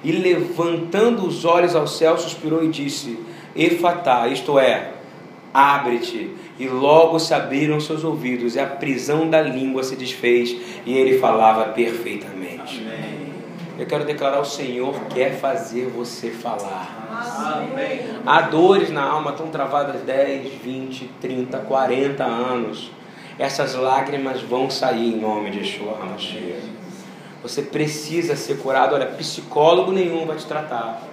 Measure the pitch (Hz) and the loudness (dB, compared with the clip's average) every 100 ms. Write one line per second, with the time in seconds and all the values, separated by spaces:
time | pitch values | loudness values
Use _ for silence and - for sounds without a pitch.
0 | 147 165 185 170 - - 170 160 170 196 | 0 2 4 4 2 0 0 0 0 4
1 | 233 226 180 147 170 170 180 165 147 - | 4 4 -2 0 4 4 6 2 0 2
2 | 160 165 - - 156 160 160 151 143 - | 4 4 0 -6 -2 2 2 0 -4 -4
3 | 123 113 113 - - - 170 170 175 170 | -6 -8 -10 -14 -12 2 2 4 2 2
4 | - 123 117 135 - 143 127 107 - - | 2 4 4 0 2 6 6 4 -2 -12
5 | - - - - - 135 139 143 123 117 | -16 -18 -18 -20 -2 6 6 6 2 -2
6 | 113 113 101 - - - 131 127 139 156 | -2 -6 -8 -10 -16 -10 -4 0 8 8
7 | 165 165 156 151 - 139 151 151 151 156 | 8 6 2 0 2 0 2 2 0 -2
8 | 160 135 123 123 120 123 139 - 147 127 | -2 -2 -2 -2 0 0 -4 -4 -2 -2
9 | 123 151 165 160 151 127 135 131 131 131 | 0 0 4 4 4 0 -2 -2 -4 -6
10 | 127 - 120 120 120 - - - - 131 | -8 -2 4 4 4 -2 -8 -12 -2 4
11 | 131 131 117 110 110 110 110 - 113 113 | 6 6 4 6 6 6 2 0 0 0
12 | - 101 98 95 95 - - 120 110 147 | -6 -8 -10 -10 -10 -10 -12 -10 -10 -10
13 | 151 147 147 - - - - - - 147 | -10 -10 -12 -12 -14 -12 -12 -10 -4 -2
14 | 147 - 139 143 - - 135 123 131 139 | -2 -2 0 0 0 -4 -4 -2 -2 -4
15 | - 123 135 - 139 135 - 117 127 113 | -4 0 0 0 -2 -2 -2 -4 -4 -4
16 | 120 - 117 113 120 107 101 95 - - | -8 -6 -8 -6 -6 -6 -6 -8 -10 -12
17 | - 226 240 - 285 - - 269 269 - | -10 -8 -8 -6 -4 -4 -4 -4 -4 -4
18 | - 110 123 156 160 156 180 190 165 151 | -6 -6 2 4 4 4 6 6 4 0
19 | 139 151 147 139 156 143 135 143 139 123 | 0 0 -2 -6 -6 -4 -2 0 -2 -4
20 | - 135 139 135 135 - 127 131 131 127 | -4 0 0 0 -8 -10 -10 -8 -8 -10
21 | - - 127 127 127 135 - 131 127 123 | -14 -10 -8 -6 -4 -6 -2 0 2 2
22 | 139 139 127 117 127 123 113 113 - - | 0 0 -2 0 -2 -2 -4 -6 -12 -16
23 | - - - - 139 135 139 127 131 135 | -20 -20 -18 -4 -4 0 -2 0 2 2
24 | 139 143 135 131 110 123 139 - 127 117 | 0 -2 -2 -4 -2 -2 0 0 0 2
25 | 117 110 110 107 101 101 98 101 104 110 | 0 0 0 -2 -2 -4 -6 -6 -6 -6
26 | 92 98 - 90 90 87 - - - - | -8 -8 -8 -8 -8 -8 -10 -14 -14 -16
27 | - - - - 120 - 139 156 151 - | -16 -18 -18 -14 -8 -6 -4 -2 -2 -2
28 | - 165 165 139 - 135 135 135 135 143 | -4 -2 0 -2 -2 -4 0 4 4 4
29 | 127 - - - - 147 151 180 185 190 | 0 -4 -8 -8 -4 4 6 6 4 2
30 | 180 165 160 151 - 151 151 120 113 113 | 2 0 -4 -6 -6 -6 -4 -6 -6 -8
31 | 113 | -12